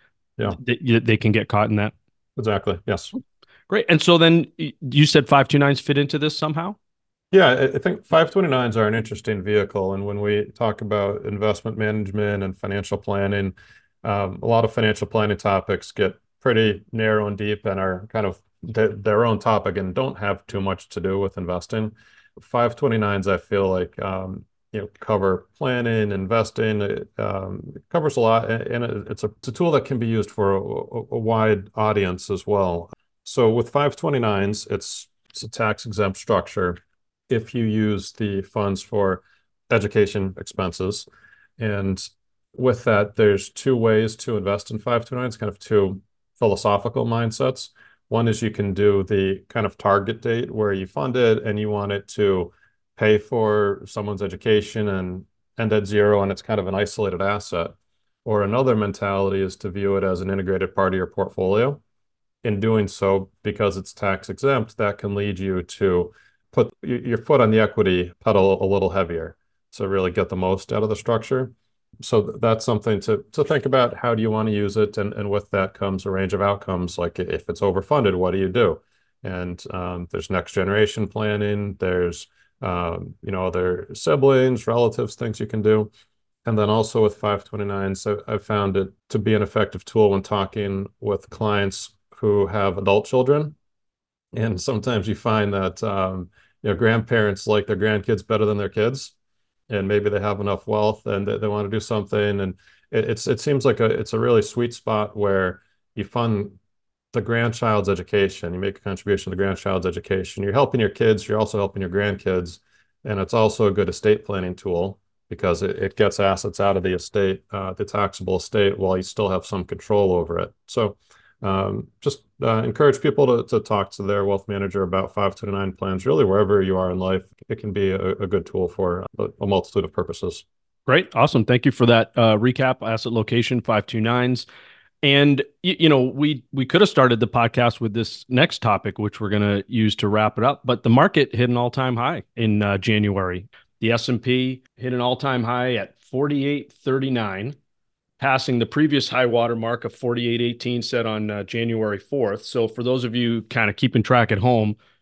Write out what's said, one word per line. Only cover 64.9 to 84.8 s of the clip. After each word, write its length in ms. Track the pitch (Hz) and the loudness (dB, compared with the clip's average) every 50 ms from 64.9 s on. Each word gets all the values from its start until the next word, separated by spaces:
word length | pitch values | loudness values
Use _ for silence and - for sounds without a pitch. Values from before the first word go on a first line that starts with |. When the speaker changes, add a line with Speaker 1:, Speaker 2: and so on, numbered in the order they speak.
| 101 - | -2 -4
Speaker 1:
can 180 | - 101 101 | -6 -6 -4
lead 240 | 101 101 104 98 87 | -4 -4 -4 -4 -4
you 220 | 95 98 95 92 | -4 -4 -4 -4
to 500 | 87 - - - 104 95 90 90 87 - - _ _ _ _ _ _ _ | -4 -6 -4 -2 0 2 2 2 0 -2 -6 _ _ _ _ _ _ _
put 220 | _ - - 120 - _ - | _ 0 0 0 -2 _ -6
y-, 180 | - 123 120 123 | -6 -6 -4 -2
your 120 | 131 117 107 | -2 -4 -2
foot 220 | - - 156 135 | 0 2 4 4
on 100 | 123 110 | 6 6
the 100 | 110 110 | 6 4
equity 520 | 110 101 - - 104 95 92 90 90 87 - _ | 4 2 2 2 2 2 2 0 0 -4 -8 _
pedal 420 | _ 110 107 98 95 98 98 90 | _ 2 4 4 4 4 4 2
a 40 | 98 | 2
little 240 | 95 98 98 95 92 | 0 0 2 0 0
heavier 480 | 85 98 95 82 85 82 80 78 - _ _ _ _ _ _ _ - | 0 -2 -2 -2 -4 -6 -8 -10 -12 _ _ _ _ _ _ _ -10
to 140 | - 107 95 | -8 -4 -2
really 240 | 98 98 92 92 | 0 0 0 0
get 160 | 90 104 95 - | 0 -2 -2 -2
the 80 | 95 | -2
most 380 | 92 92 92 95 95 - - - | -2 -2 0 -2 -2 -4 -4 -4
out 100 | 107 107 | -2 -2
of 60 | 107 | -2
the 60 | 110 | -2
structure. 580 | 101 - - 117 110 110 - 135 127 131 127 - _ _ _ _ _ _ _ _ - | -4 -2 -2 -2 -2 -2 -2 -2 -2 -2 -4 -8 _ _ _ _ _ _ _ _ -14
So 220 | - - - 113 98 | -6 0 0 0 0
th-, 180 | 90 87 - | 0 -2 -2
that's 240 | - 113 110 110 - | 0 0 0 0 0
something 340 | - 117 107 - 117 107 98 | 0 -2 0 0 0 -2 -2
to, 220 | - - 110 101 - _ | 0 -2 -2 -2 -4 _
to 120 | - - 147 | -4 -2 0
think 220 | 143 160 143 - | 0 0 0 0
about. 300 | 139 127 135 123 120 - | 2 2 2 2 2 0
How 200 | - - 120 117 | -2 -2 -2 0
do 60 | 110 | 0
you 100 | 110 110 | 0 0
want 180 | 107 110 110 110 | 0 0 0 0
to 40 | 107 | 0
use 220 | 104 104 101 98 | 0 -2 0 0
it? 220 | 110 107 104 - - | 0 0 0 0 -4
And, 160 | 101 101 - | -6 -6 -6
and 160 | 110 104 101 | -6 -4 -4
with 200 | 101 104 95 _ | -2 -4 -2 _
that 240 | - 101 95 95 - | 0 0 0 -2 -4
comes 300 | - 101 98 95 92 - | -4 -4 -4 -2 -4 -4
a 60 | 104 | -4
range 220 | 95 95 95 92 98 | -2 -2 -2 -2 0
of 80 | 95 | 0
outcomes. 560 | 101 101 101 101 - - 95 90 90 87 - - | 2 2 0 0 -2 -4 -4 -4 -4 -4 -4 -4
Like, 220 | 87 87 - - | -6 -4 -4 -6
i-, 40 | 90 | -6
if 240 | - - - - - | -4 -6 -6 -6 -8
it's 140 | - - | -6 -2
overfunded, 560 | 101 98 90 95 95 - 151 147 123 101 92 90 | 0 0 0 0 0 0 0 2 2 2 2 0
what 140 | 92 92 | 0 0
do 80 | 87 95 | 0 0
you 100 | 95 92 | -2 0
do? 320 | 90 123 117 92 80 - - _ _ _ _ _ _ _ - | 2 2 2 2 2 -2 -8 _ _ _ _ _ _ _ -12
And, 400 | 101 92 90 90 90 87 85 - - | -10 -8 -8 -8 -8 -10 -12 -12 -10
um, 360 | - 92 90 90 90 87 87 87 | -8 -8 -6 -6 -6 -8 -8 -8
there's 180 | - 90 90 - | -8 -8 -6 -4
next 220 | 95 90 87 - - | -2 -4 -4 -2 -2
generation 540 | 104 95 95 101 104 107 104 - - 107 101 | -2 0 2 2 2 2 2 2 -2 -6 -4
planning. 680 | - 113 107 107 104 104 104 104 104 104 104 101 98 - | -4 -4 -2 -2 -2 -2 -2 -2 -2 -2 -4 -6 -6 -4
There's, 480 | - 92 90 90 90 87 82 - - - _ _ _ _ _ _ | -2 -2 0 0 0 -2 -4 -6 -12 -18 _ _ _ _ _ _
um, 520 | - 95 90 87 87 85 85 87 - - - - | -6 -4 -4 -4 -4 -4 -6 -6 -10 -12 -16 -14
you 100 | - - | -10 -8
know, 140 | 98 92 92 | -4 -4 -2
other 420 | 92 90 92 90 90 90 90 - - 104 | -2 -2 -2 -2 -2 -2 -4 -6 -10 -12
siblings, 720 | - - - 156 147 131 139 135 131 131 131 127 117 117 | -4 0 0 2 4 4 4 6 6 4 2 2 0 -2
relatives, 480 | - 117 120 | 0 2 2